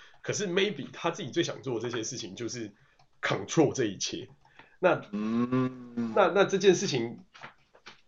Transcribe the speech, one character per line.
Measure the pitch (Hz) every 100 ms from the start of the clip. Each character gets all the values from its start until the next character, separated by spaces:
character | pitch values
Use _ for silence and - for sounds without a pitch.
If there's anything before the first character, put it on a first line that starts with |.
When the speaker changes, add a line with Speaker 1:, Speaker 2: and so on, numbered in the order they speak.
| - -
Speaker 1:
可 | -
是 | 123 196
maybe | 180 202 139 -
他 | - 170
自 | 170
己 | 139
最 | 170
想 | 147 -
做 | 131 113
的 |
这 | 120
些 | 113
事 | 110 117
情 | 98
就 | 95 113
是 | 120 107 - _ _ _ _
control | - 131 - - 143
这 | -
一 | 110 92
切。 | - - - - _ - - _
那， | 180 131 -
Speaker 2:
嗯。 | 104 107 117 123 127 254 127 240 240 233
Speaker 1:
那， | 214 180
那 | 190
这 | 190 196
件 | 202
事 | 180 190
情， | 135 117 - - - - - _ - - -